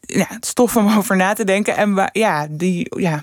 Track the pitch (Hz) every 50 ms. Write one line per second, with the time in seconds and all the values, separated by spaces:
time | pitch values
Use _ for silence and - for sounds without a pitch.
0 | - - - - 190 - 190 226 - - - - 247 226 - 240 208 202 214 214
1 | 190 - 196 190 185 190 214 214 226 196 190 202 208 - - - 208 202 202 190
2 | 190 - - - 220 208 170 151 151 151 151 151 170 185 185 170 - - - -
3 | 196 175 156 151